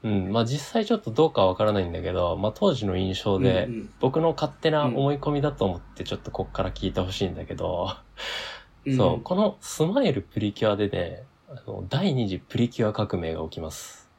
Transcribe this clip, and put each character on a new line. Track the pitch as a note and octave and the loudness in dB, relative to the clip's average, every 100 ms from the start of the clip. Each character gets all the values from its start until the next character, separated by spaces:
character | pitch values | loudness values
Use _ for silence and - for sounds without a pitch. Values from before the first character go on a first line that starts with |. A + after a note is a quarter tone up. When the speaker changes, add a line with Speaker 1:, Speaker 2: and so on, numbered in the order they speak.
Speaker 1:
う | A2+ | 0
ん。 | G#2 F#2 | 0 2
ま | A2 | 0
あ、 | A2+ | 2
実 | C#3+ - | -2 -2
際 | A#3 G#3+ | -2 2
ち | |
ょ | A3 | 0
っ | |
と | - | 0
ど | A2 D#3 | 4 4
う | |
か | - F#2+ | 6 4
わ | F#2 | 4
か | G#2+ | 2
ら | |
な | G#2 | 4
い | F2 | 0
ん | |
だ | E2+ | -2
け | F2 | -2
ど、 | F2+ F2 F#2 | 0 0 0
ま | G2+ | -2
あ、 | - | 2
当 | G3+ | 2
時 | C3+ G#2 | 2 0
の | F#2 | 0
印 | F#2+ F#2+ | 0 -2
象 | - F#2+ | 0 2
で、 | F#2 F#2 F2+ | 4 2 0
Speaker 2:
う | |
ん | |
う | A2+ | -6
ん。 | G#2 - | -10 -2
Speaker 1:
僕 | - D3+ | 0 4
の | E3 | 2
勝 | D#3+ D3+ | 2 -4
手 | - D#3+ | 0 0
な | D#3 D3 | 2 2
思 | B2 C#3 | 2 0
い | C#3+ | 0
込 | D3+ | 0
み | D3 | 0
だ | C#3+ | 0
と | C#3+ G2 | 0 -2
思 | F2 | -2
っ | |
て、 | - - F2+ | -10 -12 -8
ち | |
ょ | - | -8
っ | |
と | - | -8
こ | - F#2+ | -8 -6
っ | |
か | - | -4
ら | F#2 | -4
聞 | - G2 | -2 -4
い | |
て | F2+ | -2
ほ | F2+ | -2
し | G2 F#2+ | -2 -4
い | |
ん | F2 | -4
だ | |
け | E2+ F2 | -10 -6
ど、 | F2+ F2 F2 - - - - - - - - - - | -4 -2 -4 -6 -16 -14 -10 -10 -10 -14 -18 -12 -2
Speaker 2:
う | |
ん。 | C3 | 4
Speaker 1:
そ | F#2+ | 4
う、 | E2+ | 2
Speaker 2:
う | |
ん。 | |
Speaker 1:
こ | - F#3 | 0 2
の | G#3+ - | 2 0
ス | - - | -12 -2
マ | D#3+ A#3 | 2 4
イ | A#3+ | 2
ル | B2+ | 0
プ | - - | -2 -2
リ | G#2 | -2
キ | G2+ A2 | 0 0
ュ | |
ア | G#2 | 2
で | G2+ | 0
ね、 | F#2+ F2 E2 - _ _ | 0 -4 -8 -16 _ _
あ | C3 - | -16 -12
の、 | G2+ F2+ | -10 -2
第 | C#3 G3 | 0 2
二 | C3+ G#2+ | 2 0
次 | F#2 | -2
プ | - - | -4 0
リ | A#2+ | 0
キ | - A2 | 2 0
ュ | |
ア | |
革 | G#2 G#2 F#2 | 2 -2 0
命 | E2 | -2
が | D#2+ | -4
起 | D#2+ | -6
き | - | -6
ま | D#2+ | -8
す。 | - - - - | -10 -16 -18 -20